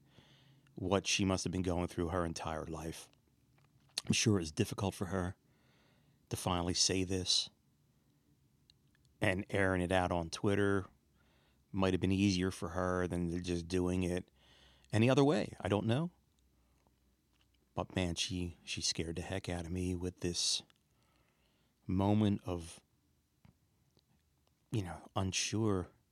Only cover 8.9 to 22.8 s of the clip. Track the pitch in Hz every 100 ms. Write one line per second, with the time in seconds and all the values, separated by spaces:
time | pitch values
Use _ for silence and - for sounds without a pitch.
8.9 | _ _ - 104 95 101 101 95 92 87
9.9 | 92 90 90 85 - 107 101 101 98 95
10.9 | _ _ _ _ _ _ _ _ 92 95
11.9 | 92 90 95 101 90 92 - 90 90 92
12.9 | 90 90 87 87 87 90 87 85 92 90
13.9 | 90 90 90 - _ _ - - _ -
14.9 | 107 120 131 139 185 - - 92 101 110
15.9 | 120 175 _ _ _ _ _ _ _ _
16.9 | _ _ _ _ _ _ _ _ - -
17.9 | - 87 85 - 92 87 - - - -
18.9 | - 82 85 85 95 - 87 82 92 90
19.9 | 90 90 - 87 87 - - - _ _
20.9 | _ _ _ _ _ _ _ _ _ -
21.9 | 92 98 107 104 101 - 87 82 -